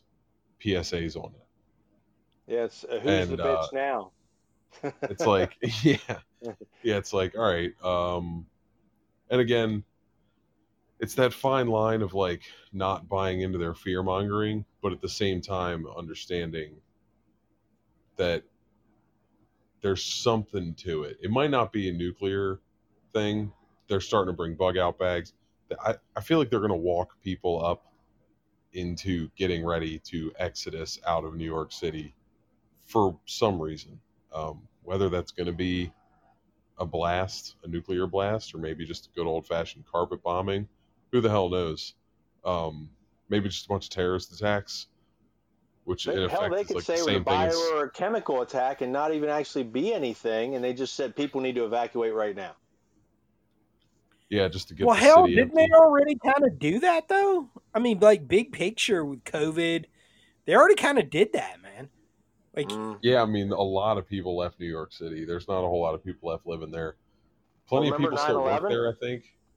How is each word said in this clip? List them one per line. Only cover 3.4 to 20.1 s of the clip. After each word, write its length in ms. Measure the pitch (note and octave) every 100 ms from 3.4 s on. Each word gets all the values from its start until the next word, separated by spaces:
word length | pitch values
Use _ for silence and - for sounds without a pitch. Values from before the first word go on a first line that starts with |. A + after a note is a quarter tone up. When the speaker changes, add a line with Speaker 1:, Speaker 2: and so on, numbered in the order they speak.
Speaker 2:
bitch 200 | E2 D#2+
Speaker 1:
uh, 40 | D#2+
Speaker 2:
now? 380 | C3+ C#3 B2 F#2+ _ _ _ _ _ _ -
<laughs> 100 | C#3+ -
Speaker 1:
it's 220 | C3+ G2 A2+
like, 320 | G2 F#2 -
<laughs> 240 | B2 G#2+
yeah. 140 | D3 B2 - G#2+ - _ A#2 G#2 G#2 _
Yeah, 140 | A2+ G2+
it's 160 | -
like, 220 | G2 F#2 G#2+
all 60 |
right. 280 | A2+ F2 F2 -
Um, 600 | F#2 F2 F2 F2 F2 E2+ - _ _ _ _ _ _ _ -
and 100 | B2+
again, 440 | A#2+ A#2 A2+ G#2+ - _ _ _ _ _ _ _ _ _ _ -
it's 160 | G#2+ -
that 180 | B2
fine 340 | - C3+ C3+ B2
line 340 | A2 A2 A2+
of, 120 | G2+
like, 280 | G2 F#2 F2 - - -
not 340 | G2 F#2+ F#2+ E2+
buying 340 | G2 F#2+ F#2
into 160 | F#2 F#2
their 160 | E2+
fear-mongering, 920 | E2+ G2 F#2 F#2 F#2 G2+ G#2 G#2+ G#2+ - _
but 100 | G2+
at 100 | F2+
the 80 | F#2
same 300 | - G2+ F#2
time 440 | E2+ F#2+ F2+ E2+ D#2 E2+
understanding 760 | E2 D#2 - F2+ E2+ D#2+ D2+ D2+ _ _ _ _ _ _ _ _ _ _ _ _ _ -
that 260 | F2+ E2 - _ _ _ _ _ _ _ _ _ _ _ _ _
there's 220 | G2+ F#2+
something 680 | -